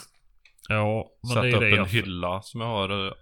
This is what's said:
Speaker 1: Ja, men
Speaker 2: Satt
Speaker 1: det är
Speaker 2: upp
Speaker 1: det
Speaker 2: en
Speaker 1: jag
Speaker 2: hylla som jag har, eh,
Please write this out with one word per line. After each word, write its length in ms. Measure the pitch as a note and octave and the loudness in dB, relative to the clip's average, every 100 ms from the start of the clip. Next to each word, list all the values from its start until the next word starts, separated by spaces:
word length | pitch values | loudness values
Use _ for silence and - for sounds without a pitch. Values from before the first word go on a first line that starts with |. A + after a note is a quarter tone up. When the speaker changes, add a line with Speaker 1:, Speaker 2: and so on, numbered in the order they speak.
| - _ _ _ _ _ - | -20 _ _ _ _ _ -4
Speaker 1:
Ja, 420 | G#2+ G#2 A2 - _ | -2 0 -2 -6 _
men 80 | B2 | -2
Speaker 2:
Satt 120 | A2+ | 0
Speaker 1:
det 60 | B2 | 4
är 60 | |
Speaker 2:
upp 60 | A2+ | 4
Speaker 1:
det 80 | A2 | 4
Speaker 2:
en 60 | |
Speaker 1:
jag 120 | G2+ F#2+ | 4 4
Speaker 2:
hylla 560 | A2+ G2 F2+ F2 F#2+ | 0 0 -4 -2 -4
som 180 | - A#2+ | -6 -8
jag 80 | A#2 | -4
har, 380 | G#2+ F#2+ G2+ F#2+ | -2 -2 -2 -4
eh, 60 | - | -6